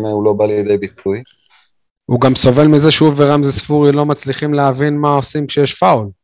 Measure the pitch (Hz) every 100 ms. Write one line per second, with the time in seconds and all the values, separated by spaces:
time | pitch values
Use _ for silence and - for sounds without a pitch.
0 | 107 104 107 104 107 104 101 101 98 -
1 | 98 101 127 _ _ _ _ _ _ _
2 | - 123 131 131 131 123 151 151 156 147
3 | 156 143 143 147 143 127 - 151 147 143
4 | 147 143 135 131 151 147 139 131 147 147
5 | 147 143 127 151 143 - 143 - 185 139
6 | 104 95